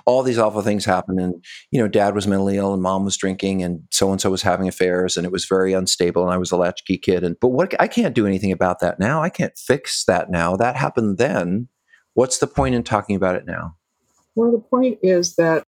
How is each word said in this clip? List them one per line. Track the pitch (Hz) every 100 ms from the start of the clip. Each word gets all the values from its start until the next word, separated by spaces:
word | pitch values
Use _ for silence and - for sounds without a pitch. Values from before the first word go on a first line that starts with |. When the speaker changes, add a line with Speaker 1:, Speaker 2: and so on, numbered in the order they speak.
Speaker 1:
all | - 127
these | 131 117
awful | 107 104
things | 104 104
happen, | 101 92 90 92
and, | 90 87 - - -
you | -
know, | 107
dad | 104 101 104
was | 101
mentally | 98 98 98
ill | 98
and | 98
mom | 92 95
was | 98 -
drinking | 95 95 98 95
and | 90 87 -
so-and-so | - 98 95 98
was | 95
having | 95 90 95
affairs, | - 92 90 92 87
and |
it | 87
was | 92
very | - 95 95
unstable, | 95 92 - 87 85
and | 90
I | 90
was | 90
a | 90
latchkey | 90 - - 92
kid. | - 90
And, | 87 85
but | 123
what, | 127 190 -
I | 185
can't | - 208 117
do | 104
anything | 95 98
about | 90 90 90
that | 87 -
now. | 101 156
I | 160
can't | - 160 -
fix | - 151 - - -
that | 90 -
now. | 87 85 95
That | 117 127
happened | 143 - 110 95
then. | 123 180 87 95 123 _ _ _ _
What's | - 131 -
the | 139
point | - 135
in | 123
talking | 117 107 101
about | 98 92 90
it | -
now? | 87 82 85 _ _ _ _ _
Speaker 2:
Well, | - 233
the | 233
point | - 247 254 -
is | 185 180 175 -
that | 165 160